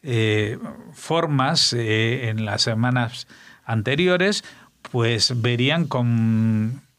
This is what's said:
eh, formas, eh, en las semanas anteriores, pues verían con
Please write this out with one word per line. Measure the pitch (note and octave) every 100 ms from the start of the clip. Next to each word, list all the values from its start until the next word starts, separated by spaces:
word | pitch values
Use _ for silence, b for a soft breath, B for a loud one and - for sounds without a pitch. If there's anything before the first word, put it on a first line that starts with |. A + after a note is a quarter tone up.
eh, | D3+ A#2 A2 G#2+ G#2 - - - -
formas, | - - E3 E3 C#3+ C3 D#3+ -
eh, | A#2+ A2+ A2 A2+ G#2 A#2
en | A2 G#2+
las | G#2
semanas | - A2 A#2+ B2 A#2 - - B B B -
anteriores, | A2+ G#2 C#3 F3+ F3+ F#3+ G#3 B B B _ -
pues | B2 A#2 A#2 - B2
verían | A#2 A#2+ B2+ E3 D#3+
con | B2+ A#2+ A#2 A2+ A2 A2+ A2 A2 C3+ -